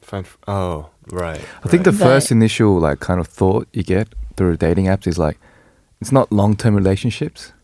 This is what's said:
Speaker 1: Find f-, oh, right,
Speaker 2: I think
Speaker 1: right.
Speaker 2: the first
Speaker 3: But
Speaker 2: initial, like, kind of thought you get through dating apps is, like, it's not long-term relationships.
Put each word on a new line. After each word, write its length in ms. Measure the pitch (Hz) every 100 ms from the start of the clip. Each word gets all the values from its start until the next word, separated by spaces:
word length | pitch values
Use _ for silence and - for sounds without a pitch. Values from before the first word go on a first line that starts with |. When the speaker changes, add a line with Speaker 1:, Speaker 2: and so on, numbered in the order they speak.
Speaker 1:
Find 240 | - 101 92
f-, 100 | - -
oh, 440 | 101 92 80 73 _ -
right, 300 | 90 85 78 71 -
Speaker 2:
I 40 | -
think 160 | 170 185
Speaker 1:
right. 60 | 208
Speaker 2:
the 20 |
first 240 | 156 135 135
Speaker 3:
But 80 | 113
Speaker 2:
initial, 420 | 110 - 107 92
like, 220 | 80 71
kind 180 | - 90
of 60 | 82
thought 420 | - 95 107 -
you 100 | -
get 260 | 85 92 110 - - -
through 220 | 92 82
dating 260 | 82 85
apps 220 | 95 98 -
is, 100 | 85
like, 200 | 78 73 _ _ _ _ _ _
it's 100 | 107
not 180 | 131 123
long-term 440 | 104 104 104 117 104
relationships. 760 | 95 95 123 - 151 - - _